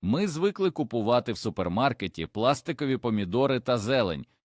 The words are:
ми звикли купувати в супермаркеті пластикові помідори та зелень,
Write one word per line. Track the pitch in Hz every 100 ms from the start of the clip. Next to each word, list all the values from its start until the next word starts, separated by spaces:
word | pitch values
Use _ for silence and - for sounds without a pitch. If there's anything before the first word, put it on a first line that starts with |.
ми | 90 139 202
звикли | 151 196 196 190
купувати | 156 127 120 107 120 117
в | 101
супермаркеті | 113 - 87 95 139 120 92 - 80
пластикові | 104 120 143 - 143 143 127
помідори | 120 107 92 117 135 127
та | - 120
зелень, | 104 135 101 73 - _